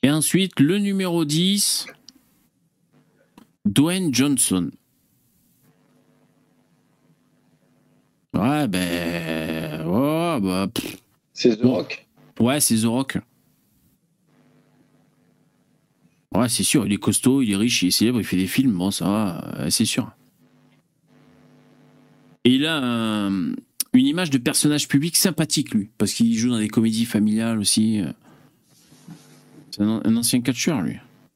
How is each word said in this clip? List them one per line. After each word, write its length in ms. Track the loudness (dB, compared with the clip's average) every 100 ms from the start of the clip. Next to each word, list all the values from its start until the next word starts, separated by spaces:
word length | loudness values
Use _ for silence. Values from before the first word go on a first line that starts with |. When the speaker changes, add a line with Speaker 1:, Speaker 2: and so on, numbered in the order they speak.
Speaker 1:
Et 100 | 2
ensuite, 480 | 2 2 0 0 2
le 180 | 2 2
numéro 480 | 0 -2 -2 -2 0
dix, 600 | 0 0 0 -2 -4 -8 -18 -20 _ _ _ _ _ _ _ _ _ _ _ _ -20 _ _ 0
Dwayne 480 | 2 2 2 0
Johnson. 580 | 0 0 2 0 0 -2 -8 _ _ _ _ _ _ _ _ _ _ _ _ _ _ _ _ _ _ _ _ _ _ _ _ _ _ _ _ _ _ _ _ _ _ _
Ouais, 340 | -2 0 0 0
ben, 1160 | -2 -2 -4 -4 -6 -4 -6 -4 -6 -6 -8 -2
ouais, 540 | 0 0 0 -2 -2
bah, 260 | -2 -2 -2
pff. 240 | -6 -8 -12 _ _ _
Speaker 2:
C'est 240 | 0 2 4
The 60 |
Speaker 1:
Bon. 100 | 2 2
Speaker 2:
Rock. 320 | -4 -12 _ _ -20 -2
Speaker 1:
Ouais, 200 | 0 2
c'est 180 | 2 2
The 80 | 2
Rock. 320 | -2 -4 -6 -10 _ _ _ _ _ _ _ _ _ _ _ _ _ _ _ _ _ _ _ _ _ _ _ _ _ _ _ _ _ _ 0
Ouais, 140 | 0
c'est 140 | 0
sûr, 220 | 2 2 2
il 60 |
est 40 | 0
costaud, 440 | 0 0 2 2
il 80 | 2
est 40 | 0
riche, 280 | 0 0
il 60 | 0
est 20 |
célèbre, 280 | 2 2 0
il 60 | -2
fait 120 | -2
des 100 | 0
films, 260 | 2 2
bon, 160 | 2 -2
ça 160 | -2 0
va, 480 | 0 -2 -4 -10 -6
euh, 100 | -4
c'est 160 | 0 0
sûr. 260 | 0 -6 -10 _ _ _ _ _ _ _ _ _ _ _ _ -20 -20 _ _ -20 _ _ _ -20 _
Et 120 | 2 4
il 100 | 2
a 120 | -2
un, 720 | -2 -2 -2 -2 -2 -2 -4 -8 _ _ 0
une 120 | 2 2
image 240 | 0 0
de 80 | 0
personnage 480 | 0 0 2 0 2
public 280 | 0 2 0
sympathique, 600 | 0 0 -2 -2 -2 -2
lui, 160 | -4 _
parce 140 | -4
qu'il 240 | 2 2 2
joue 140 | 0
dans 80 | 0
des 120 | 0
comédies 360 | 2 2 0 0
familiales 540 | 0 2 0 0 -2
aussi. 420 | 0 2 2 0 -4 -8 -20 -20 _ _ _ _ _ -20 -20 -20 -20 -20 _ -20 -20
C'est 140 | -2
un, 180 | 0 0
un 140 | 0 0
ancien 240 | 2 0
catcheur, 400 | 0 -2 -2 -2
lui. 160 | -4 -8 -16 _ _